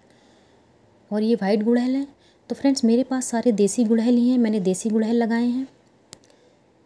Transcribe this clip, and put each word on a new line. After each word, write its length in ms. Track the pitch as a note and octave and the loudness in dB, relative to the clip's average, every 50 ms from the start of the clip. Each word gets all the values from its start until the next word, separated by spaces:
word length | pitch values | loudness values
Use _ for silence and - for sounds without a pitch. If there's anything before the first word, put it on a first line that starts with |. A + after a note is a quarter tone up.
| _ _ _ _ _ _ _ _ _ _ _ _ _ _ _ _ _ _ _ _ _ - | _ _ _ _ _ _ _ _ _ _ _ _ _ _ _ _ _ _ _ _ _ -8
और 120 | G3+ G#3+ G#3+ | -6 -2 0
ये 120 | A3 A#3 | 0 0
वाइट 280 | - G3 F#3+ G#3+ G#3+ G#3+ | 0 0 0 0 0 2
गुड़हल 320 | A3+ A#3+ B3 B3 B3+ C4 | 2 0 0 0 0 -2
है। 120 | C#4 C#4 C#4 - _ _ _ _ _ _ - | -2 -4 -6 -10 _ _ _ _ _ _ -12
तो 60 | A#3+ | -8
फ्रेंड्स, 300 | - - C#4 C4+ C4 - | -2 0 0 0 2 2
मेरे 180 | A3+ A3+ A#3+ C4 | 2 2 2 0
पास 220 | B3+ C4 B3+ B3 | 0 -4 -6 -6
सारे 260 | - A#3+ A3+ A3 B3 | -4 -4 -2 0 2
देसी 320 | A3 G3 G3+ G3 - - A#3+ | 2 2 2 0 2 0 0
गुड़हल 320 | G#3+ A#3 A3+ A3 A#3+ B3 | 2 2 0 2 2 2
ही 140 | A#3+ A#3+ B3 | 2 2 2
हैं, 80 | B3+ B3 | 2 2
मैंने 220 | A#3 G#3+ G#3+ G#3+ | 2 0 0 0
देसी 300 | F3 F#3+ F#3 F#3 - A3+ | 0 -2 -2 -2 -2 -2
गुड़हल 260 | A3 A3 A3 G#3+ A#3+ | -2 0 0 0 0
लगाए 300 | A#3 A#3 G#3+ A#3 A#3 A#3+ | 0 0 0 -2 -2 -2
हैं। 220 | A#3+ A#3+ B3+ C4+ - _ _ _ _ _ _ _ _ - - _ _ _ _ _ _ _ _ _ _ _ _ _ | -2 -2 -4 -6 -8 _ _ _ _ _ _ _ _ -20 -20 _ _ _ _ _ _ _ _ _ _ _ _ _